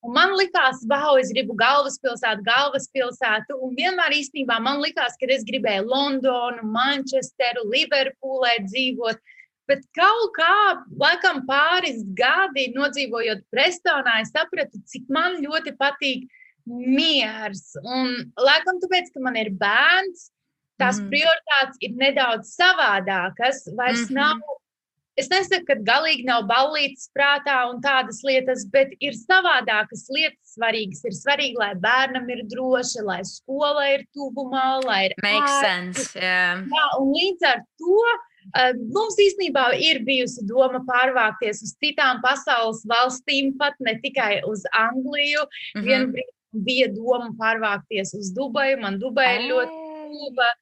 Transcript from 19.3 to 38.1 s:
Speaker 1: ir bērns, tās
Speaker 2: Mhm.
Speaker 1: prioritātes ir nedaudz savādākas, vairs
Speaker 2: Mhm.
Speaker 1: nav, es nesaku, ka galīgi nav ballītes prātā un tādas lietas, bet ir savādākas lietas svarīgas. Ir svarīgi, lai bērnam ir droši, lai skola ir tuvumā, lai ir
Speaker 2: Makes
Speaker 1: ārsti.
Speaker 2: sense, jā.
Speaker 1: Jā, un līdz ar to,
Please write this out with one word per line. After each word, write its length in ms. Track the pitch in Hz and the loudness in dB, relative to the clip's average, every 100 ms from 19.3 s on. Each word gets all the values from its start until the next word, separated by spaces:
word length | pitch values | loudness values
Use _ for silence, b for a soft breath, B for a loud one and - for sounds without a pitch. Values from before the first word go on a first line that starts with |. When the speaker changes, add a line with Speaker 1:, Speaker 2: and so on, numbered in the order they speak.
| 233 | -2
Speaker 1:
ir 140 | 214 | -4
bērns, 800 | 190 202 226 302 359 381 349 - _ _ _ _ _ | -2 2 4 4 4 0 -8 -20 _ _ _ _ _
tās 220 | 254 208 | 0 0
Speaker 2:
Mhm. 80 | 202 | -2
Speaker 1:
prioritātes 680 | 285 320 330 - 285 262 - | 2 4 2 2 2 2 -2
ir 100 | - | -10
nedaudz 640 | 247 269 277 254 226 - - | 0 0 2 0 0 -6 2
savādākas, 1080 | 359 359 254 196 190 190 180 - 240 262 - 208 | 4 4 4 2 0 -2 -2 0 -2 -2 -8 -4
vairs 320 | 247 233 233 | 0 0 -2
Speaker 2:
Mhm. 60 | |
Speaker 1:
nav, 240 | 262 294 311 294 277 _ _ _ _ _ - | 0 0 0 -6 -14 _ _ _ _ _ -6
es 100 | 269 | 0
nesaku, 360 | 370 370 370 349 | 0 2 -2 0
ka 100 | 269 | -2
galīgi 500 | 208 254 320 302 247 | 2 2 2 -2 0
nav 180 | 240 202 | 0 2
ballītes 640 | 233 277 302 277 269 - - | 2 2 0 -4 -4 -8 0
prātā 520 | 285 285 277 262 247 | 2 2 2 0 0
un 80 | 247 | -2
tādas 380 | 269 262 226 220 | 0 0 0 -4
lietas, 460 | 277 262 254 254 202 | 0 0 2 -4 2
bet 200 | 277 269 - | 2 2 0
ir 140 | 285 | -8
savādākas 920 | 226 - 370 359 277 220 214 214 208 - | -8 2 4 4 2 2 0 -2 -8 -8
lietas 460 | 269 311 - _ - | -2 -2 -4 _ -4
svarīgas. 460 | 226 226 208 156 | -2 0 -4 -8
Ir 80 | 233 | -10
svarīgi, 440 | 170 262 285 294 233 | -6 0 0 0 -2
lai 180 | 208 | -4
bērnam 560 | 190 214 254 269 254 247 | 0 2 2 2 -2 -6
ir 140 | 240 214 | -8 -8
droši, 580 | 247 262 247 247 240 | -6 0 0 0 -6
lai 180 | 208 180 | -4 -6
skola 640 | 190 - - 269 294 294 277 277 | -8 -14 -8 -2 0 2 2 0
ir 100 | - 285 | -2 -10
tuvumā, 680 | 277 233 262 262 262 269 | -8 -8 -4 0 0 0
lai 220 | 262 202 190 | 0 0 0
ir 80 | - | 0
Speaker 2:
Makes 280 | 208 214 277 | 0 2 2
Speaker 1:
ārsti. 140 | 277 220 | 2 2
Speaker 2:
sense, 480 | 180 180 180 175 | 0 -4 -8 -8
jā. 500 | - 185 180 180 180 | -6 -2 2 2 0
Speaker 1:
Jā, 360 | 190 311 294 254 | -2 0 0 2
un 140 | 269 | 0
līdz 280 | 302 370 359 311 | 2 0 2 2
ar 100 | 233 - _ | 2 -4 _
to, 240 | 339 403 466 | 2 4 4